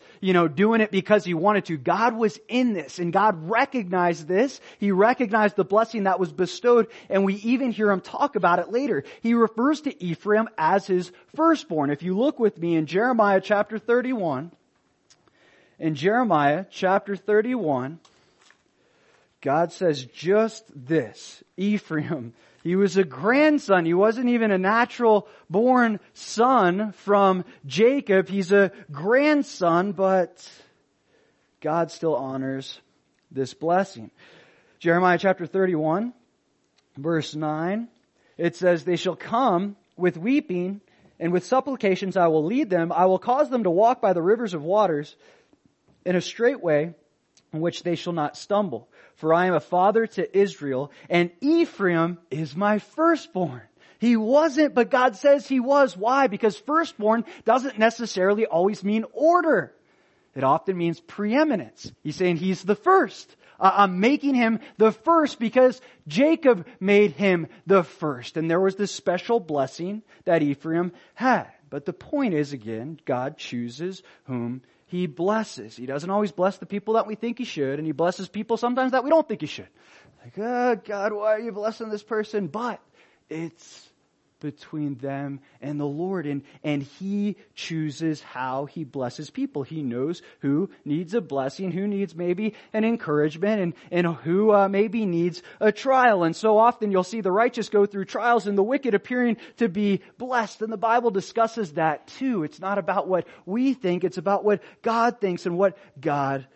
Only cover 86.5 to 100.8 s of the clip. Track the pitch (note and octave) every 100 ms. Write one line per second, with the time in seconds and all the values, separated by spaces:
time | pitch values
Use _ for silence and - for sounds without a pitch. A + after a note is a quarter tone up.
86.5 | - D3+ C#3+ C3+ - F#3+ G3+ G#3 F#3+ _
87.5 | - - D#3+ D#3 C3+ D#3+ D3+ - B2 C3
88.5 | C3 C#3+ - D3 C#3 B2 - D3+ - C4+
89.5 | D3+ C3 D#3+ C#3 A#2 C#3 F3 - _ C#3+
90.5 | C#3+ F#3+ - - D3 F3 A3+ E3+ C#3 C3+
91.5 | - F#3+ F3 G3+ G3+ G3 D#3+ F3 F3 A3
92.5 | G#3 - A3 A3 A#3 G3+ D3 D3+ D#3 G3+
93.5 | A3 F3 - - F3 F3 D#3+ D#3+ F3+ G#3+
94.5 | G#3 G3 G3 G#3+ A3 G#3+ E3+ F3 E3+ -
95.5 | - A3 G#3+ C4+ C4 B3 G3+ E3+ - A3
96.5 | G#3+ A#3 A#3+ G#3 F#3+ F3+ A3+ G3 F#3 A#3+
97.5 | A#3+ G#3+ G#3 G3+ G3+ F#3+ - A3+ A#3+ G3
98.5 | G3+ G3+ C4+ C4 G3+ - B3 A#3+ A3 -
99.5 | - F3+ F3 G#3 F#3+ - - B3 B3 G#3
100.5 | - A3 A3